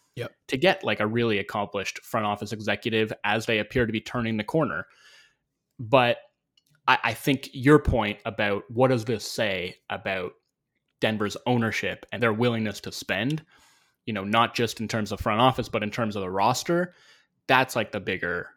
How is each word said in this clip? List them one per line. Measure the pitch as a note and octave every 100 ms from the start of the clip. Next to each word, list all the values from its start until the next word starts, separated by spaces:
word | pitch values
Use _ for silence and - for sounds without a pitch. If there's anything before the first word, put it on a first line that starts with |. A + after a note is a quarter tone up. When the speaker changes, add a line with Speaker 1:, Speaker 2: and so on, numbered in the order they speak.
| _ -
Speaker 1:
Yep. | B2 - -
Speaker 2:
to | C3+
get, | F3+ F#3
like, | A2+ G#2
a | G#2+
really | A#2 A#2 G2+
accomplished | G2 A2 G2+ G2+ F#2+ -
front | - A#2 G#2
office | G#2 G#2
executive | A2 G#2 G#2 A#2 A2 A2 -
as | G#2 A2 A2+
they | A2
appear | G#2 B2+ A2
to |
be | A2
turning | - B2 A2+ A2
the |
corner. | - D#3+ B2 D#2+ - _ - - _ _ _ _ _ -
But | A2 C3+ A#2+ A#2+ - _ _ _ _ _ -
I, | C3
I | A#2
think | A2 - C3+ -
your | C3+ C3 D3+
point | - B2+ G#2 G#2 A2+
about | G#2+ G#2 G2+ -
what | A#2 C3
does | B2+ A2+
this | G#2+
say | - - G#2+ F#2 F2+ - -
about | G2 G2+ F#2+ F2+ - _ _ _ _ _ _
Denver's | A2 G#2+ G#2 - -
ownership | B2 A2 - F#2+ F2+ -
and | G#2
their | A#2
willingness | G#2+ A#2+ A2+ G#2+ G2
to | G2
spend, | - - F#2+ B2 D#3 - _ _ _ _ _ -
you |
know, | G#2
not | G2 A2+ A#2 -
just | A#2 -
in | G#2+
terms | A2+ G2
of | G2+
front | A#2 G#2+
office, | B2+ B2+ A2+
but | A2
in | G#2
terms | - A2 G2+
of |
the | F#2
roster, | F#2+ G#2+ B2+ - F3 F3+ - - _ _ _ -
that's, | C3 C3 A#2+
like, | G#2
the | G2+
bigger | G2 F#2 F2 F2 -